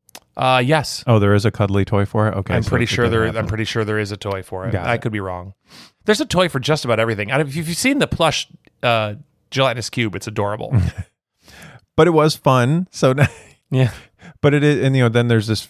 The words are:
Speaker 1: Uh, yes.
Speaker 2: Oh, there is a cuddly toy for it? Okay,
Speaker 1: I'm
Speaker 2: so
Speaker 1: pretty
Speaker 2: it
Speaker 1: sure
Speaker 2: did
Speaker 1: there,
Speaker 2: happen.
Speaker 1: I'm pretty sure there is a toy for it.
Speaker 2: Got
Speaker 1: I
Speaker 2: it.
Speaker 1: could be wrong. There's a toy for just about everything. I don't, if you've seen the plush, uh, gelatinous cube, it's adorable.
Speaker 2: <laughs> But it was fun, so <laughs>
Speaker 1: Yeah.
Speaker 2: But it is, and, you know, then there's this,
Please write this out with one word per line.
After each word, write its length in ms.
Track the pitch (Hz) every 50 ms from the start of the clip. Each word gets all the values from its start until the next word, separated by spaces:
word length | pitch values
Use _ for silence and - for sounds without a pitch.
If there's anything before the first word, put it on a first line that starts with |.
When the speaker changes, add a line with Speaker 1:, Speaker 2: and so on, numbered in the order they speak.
| _ _ - - _ _ _ -
Speaker 1:
Uh, 240 | 131 131 127 127 123
yes. 380 | 131 156 151 - - - - -
Speaker 2:
Oh, 140 | 131 117 107
there 140 | 101 101 104
is 80 | 104 107
a 60 | 107
cuddly 320 | - - 104 98 98 101 98
toy 200 | - 107 101 101
for 220 | - - 104 107 107
it? 60 | 85
Okay, 200 | 98 95 - -
Speaker 1:
I'm 80 | 117 110
Speaker 2:
so 60 | -
Speaker 1:
pretty 140 | 131 123 120
Speaker 2:
it 40 | 110
Speaker 1:
sure 160 | - 120 120
Speaker 2:
did 80 | 113 113
Speaker 1:
there, 120 | 113 110
Speaker 2:
happen. 120 | 113 107 110
Speaker 1:
I'm 100 | 107 -
pretty 180 | 110 110 110
sure 180 | - - 117 107
there 160 | 104 107 107
is 120 | 107 98 107
a 40 | -
toy 240 | - 104 98 95
for 240 | 90 - 95 92 92
it. 60 | 95
Speaker 2:
Got 160 | 98 92 87 123
Speaker 1:
I 80 | 117
Speaker 2:
it. 60 | 113
Speaker 1:
could 100 | - 120
be 80 | 107 104
wrong. 340 | 95 92 90 90 90 95 - _ _ _ - - - - _ _ _
There's 160 | 202 208 -
a 40 | 311
toy 220 | - - 180 185 160
for 100 | - 131
just 260 | 123 - 156 143 -
about 140 | 123 113 107
everything. 320 | 113 117 110 98 104 104
I 60 | 135 143
don't, 100 | 156 135
if 80 | 131
you've 120 | 170 156 165 170 -
seen 220 | - 262 277 285
the 80 | 160 -
plush, 400 | - - 165 151 - - - - - - _ _ _ _
uh, 340 | - 120 117 113 107 104 104 - - _ _ _ _ _
gelatinous 380 | - 135 135 127 117 120 101 -
cube, 260 | - 131 117 107 90
it's 120 | 98 - 110
adorable. 460 | 107 107 101 101 104 113 - - - 98
Speaker 2:
<laughs> 60 | 87 82 - - - - _ _ _ _ _ _ _ - - - - - - - _ _ _ -
But 100 | 160 175
it 40 |
was 240 | 160 156 147 156 -
fun, 520 | - - 143 131 127 120 127 156 175 185 -
so 240 | - - - 131 131 147 135 - - - -
<laughs> 260 | - _ _ _ _
Speaker 1:
Yeah. 220 | 135 131 131 110 - - - _ _ _ - - - _
Speaker 2:
But 120 | - 147 143
it 100 | 147 147
is, 200 | 147 147 98 120
and, 120 | 135 135
you 80 | 131 123
know, 60 | 117
then 180 | 113 120 120 120
there's 200 | 117 110 104 113
this, 200 | 107 - - -